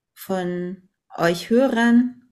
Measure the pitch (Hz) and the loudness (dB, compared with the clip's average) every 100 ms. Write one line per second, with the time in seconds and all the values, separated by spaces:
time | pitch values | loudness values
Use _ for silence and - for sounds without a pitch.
0 | _ - - 190 180 180 180 185 _ _ | _ -16 -6 -4 -4 -6 -8 -12 _ _
1 | _ - 165 175 - 233 269 226 233 233 | _ -2 0 0 0 2 2 2 4 4
2 | 247 - _ | 2 -4 _